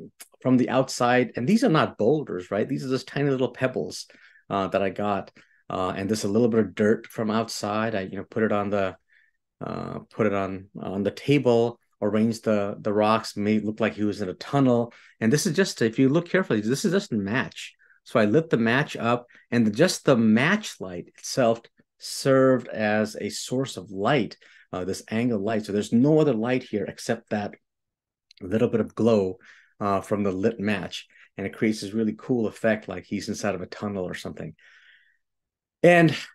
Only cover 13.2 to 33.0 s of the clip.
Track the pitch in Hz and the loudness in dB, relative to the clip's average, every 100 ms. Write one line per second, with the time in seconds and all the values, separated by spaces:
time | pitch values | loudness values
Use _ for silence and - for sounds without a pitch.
13.2 | - 104 104 107 104 107 107 101 104 98 | -2 -4 0 0 0 -2 -2 0 -2 -2
14.2 | 92 87 - 143 131 120 117 - - - | -6 -8 -2 2 4 4 0 -8 -18 -2
15.2 | 113 147 190 151 190 - 117 123 131 165 | 2 2 2 0 0 0 0 4 4 2
16.2 | 175 185 190 110 107 135 113 190 - 110 | 0 0 0 0 0 0 0 0 -2 -4
17.2 | 98 127 82 - - - _ _ - 123 | -2 -2 -4 -8 -16 -18 _ _ -2 2
18.2 | 104 147 160 123 113 127 151 - 117 120 | 4 4 2 2 2 2 0 -2 -2 -2
19.2 | - - - 120 107 104 185 - - 117 | -4 -20 -2 0 2 4 2 2 2 4
20.2 | 113 110 151 208 - - 92 87 - _ | 6 4 4 0 -4 -12 -10 -10 -12 _
21.2 | - - 117 110 - _ _ _ - - | -6 0 2 0 -6 _ _ _ -14 -4
22.2 | 139 135 131 127 117 101 107 107 104 - | 2 4 6 4 0 -2 0 2 0 -4
23.2 | 104 - - 127 135 - 98 95 107 143 | -8 -8 -6 -4 -4 -8 -10 -4 0 0
24.2 | 92 - _ - _ 92 90 98 - 110 | 0 -8 _ -20 _ -8 -6 -8 -6 -2
25.2 | 123 107 104 110 107 101 104 117 143 156 | 0 -2 -2 -4 -2 -4 0 2 4 4
26.2 | 151 110 120 127 - 104 - - - 113 | 4 0 0 -4 -4 -6 -6 -8 -6 -6
27.2 | - 107 104 - _ _ _ _ _ _ | -4 -6 -6 -12 _ _ _ _ _ _
28.2 | _ - 92 110 117 113 - - 113 107 | _ -16 -4 0 2 0 -2 0 2 4
29.2 | 95 92 - - _ - 104 95 - 104 | 2 -4 -16 -20 _ -6 -2 -2 -2 -2
30.2 | 101 92 90 - 101 98 82 - - - | 0 0 -2 0 -4 -4 -6 -12 -16 -20
31.2 | - - 98 - 110 110 98 110 110 107 | -18 -10 -8 -2 -2 0 -4 -2 -2 -4
32.2 | - 123 104 - 110 107 - 92 | -2 -2 -2 -2 0 0 -4 -12